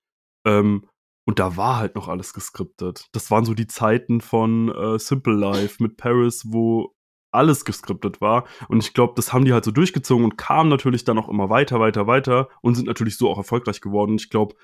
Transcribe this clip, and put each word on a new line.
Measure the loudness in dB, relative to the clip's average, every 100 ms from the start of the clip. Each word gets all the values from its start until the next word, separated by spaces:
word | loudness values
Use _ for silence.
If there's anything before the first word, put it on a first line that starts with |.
| _ _ _ _ 0
Ähm, | 2 4 0 -4 _ _ _ -4
und | -2
da | -2 -2
war | -2 -2
halt | -4
noch | -6 -10
alles | -10 -10
geskriptet. | -14 -14 -12 -12 _ -10 -10 -12
Das | -12 0
waren | 2
so | 2
die | -2 -6
Zeiten | -2 0 0 0 -2
von, | 0 0 0 0 -2
äh, | -2 -4 -4
Simple | -2 -2 0
Life | 0 2 0 -2 -2
mit | -4 -2
Paris, | 0 2 2 -2 -4
wo | -2 0 0 -2 _ _ _ _
alles | 2 2 2 -2
geskriptet | -8 -8 -6 -6 -4
war. | 0 0 -2 -12 -2
Und | -2
ich | 0
glaub, | 2 2 0
das | -2
haben | 2
die | 4
halt | 4
so | 2
durchgezogen | 2 0 0 0 2
und | 2 0
kamen | 0 2 4
natürlich | 2 2 0
dann | 0 -2
auch | -2
immer | -2 0
weiter, | 2 2 2
weiter, | 2 2 0
weiter | 0 2 0 0 _
und | 0 0
sind | -2
natürlich | -4 -4 0
so | 0
auch | 0
erfolgreich | -4 -4 -4 -6
geworden. | -4 -2 0
Und | -2
ich | -2
glaub, | -2 -2 -6